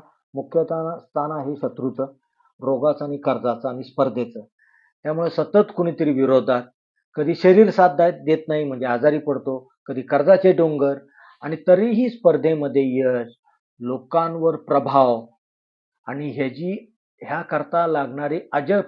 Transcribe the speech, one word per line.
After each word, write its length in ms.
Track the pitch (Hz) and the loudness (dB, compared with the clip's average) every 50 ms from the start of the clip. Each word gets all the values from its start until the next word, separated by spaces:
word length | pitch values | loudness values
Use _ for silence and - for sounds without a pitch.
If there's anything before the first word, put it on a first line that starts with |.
| - _ _ _ _ _ - | -16 _ _ _ _ _ -12
मुख्यतः 640 | 135 135 - - 165 160 - 165 165 160 160 170 | -12 -10 -4 -2 -2 -2 -2 -4 -6 -6 -6 -8
स्थान 340 | 165 - _ - 151 147 156 | -12 -14 _ -6 -6 -6 -4
आहे 240 | 156 151 131 139 151 | -6 -6 -6 -8 -8
शत्रूचं, 480 | 143 139 123 - - 127 131 117 131 135 135 - _ _ _ _ _ _ _ _ _ | -6 -8 -8 -6 -6 -6 -6 -6 -6 -8 -8 -10 _ _ _ _ _ _ _ _ _
रोगाचं 440 | 131 131 135 117 143 151 143 - 147 | -4 -4 -2 0 0 0 0 -2 -6
आणि 120 | 143 143 | -8 -10
कर्जाचं 520 | 143 - 139 127 113 110 120 113 117 - 127 | -6 -4 -4 -4 -2 -2 -4 -4 -4 -6 -8
आणि 140 | 123 131 127 | -8 -10 -12
स्पर्धेचं. 560 | - - 147 135 131 110 123 117 117 117 107 104 _ _ _ _ _ _ _ _ _ _ _ - | -8 -4 -2 -2 -2 -2 -4 -6 -6 -10 -14 -18 _ _ _ _ _ _ _ _ _ _ _ -8
त्यामुळे 260 | 151 156 165 170 160 | -6 -4 -4 -4 -2
सतत 420 | - 165 147 151 - 208 202 - - | -2 -4 -2 2 2 2 2 2 0
कुणीतरी 360 | - 175 170 151 - 160 147 | -4 -2 -2 -2 0 0 0
विरोधात, 520 | 135 131 135 127 135 127 110 135 123 123 123 - _ _ _ _ _ _ _ _ _ | 2 2 2 4 4 2 2 2 0 -2 -4 -8 _ _ _ _ _ _ _ _ _
कधी 220 | 151 147 156 160 | -4 -2 -2 -2
शरीर 340 | - - 185 185 208 220 190 | 4 6 8 8 8 8 6
साथ 200 | - 196 180 180 - | 6 4 4 4 4
दा-, 280 | 156 170 180 170 - 139 | 4 2 2 2 0 0
देत 200 | 147 160 156 - | 0 0 0 0
नाही 160 | 156 151 151 151 | -2 -4 -2 -2
म्हणजे 220 | 139 131 120 131 | -4 -4 -4 -2
आजारी 320 | 123 123 117 135 151 147 | -2 0 2 2 2 2
पडतो, 540 | 151 147 151 131 117 - 139 131 131 - _ _ _ _ | 2 0 -4 -4 -4 -4 -6 -8 -8 -10 _ _ _ _
कधी 160 | - 127 131 | -10 -8 -8
कर्जाचे 520 | 127 - 143 139 143 180 - - - 185 175 | -4 -2 -2 2 4 6 6 6 6 4 4
डोंगर 420 | 170 165 156 151 139 139 139 143 143 - _ _ _ - - - _ | 4 2 0 2 0 0 0 -2 -4 -10 _ _ _ -20 -20 -20 _
आणि 140 | 139 147 160 156 - | -10 -10 -10 -2 2
तरीही 420 | 185 180 185 220 240 220 226 254 233 | 4 4 4 4 2 0 0 0 -2
स्पर्धेमध्ये 880 | 240 - - 170 156 143 135 160 160 151 147 135 139 139 135 131 127 131 | -2 2 2 2 4 4 2 0 0 0 -2 0 0 0 0 2 0 0
यश, 280 | 131 127 127 120 117 117 120 _ _ _ _ _ _ _ _ - | 0 0 0 -2 -4 -8 -14 _ _ _ _ _ _ _ _ -12
लोकांवर 760 | 120 123 131 131 131 - - 165 165 165 165 165 160 165 147 | -8 -8 -8 -8 -8 -4 -2 -2 -2 -2 -2 -2 -2 -2 -2
प्रभाव 720 | 151 - - 147 139 139 135 131 139 131 123 117 117 117 - _ _ _ _ _ _ _ _ _ _ _ _ _ _ _ | -2 -2 -2 0 0 0 2 2 4 4 4 2 -2 -4 -10 _ _ _ _ _ _ _ _ _ _ _ _ _ _ _
आणि 240 | 117 131 143 147 143 | -12 -10 -8 -8 -8
ह्याची, 560 | 117 143 135 131 117 139 170 185 202 - - _ _ _ _ _ _ _ - | -6 -4 -4 -4 -6 -6 -6 -6 -6 -8 -10 _ _ _ _ _ _ _ -12
ह्याकरता 640 | - 143 170 - - 156 147 - - 170 170 170 | -8 -8 -8 -6 -6 -6 -6 -4 -2 -2 -2 0
लागणारी 520 | 165 156 143 139 123 131 143 147 143 151 180 - - | 0 0 -2 -4 -4 -6 -6 -6 -6 -6 -6 -6 -4
अजब 300 | - 147 143 185 202 202 190 | -4 -2 0 0 0 0 -2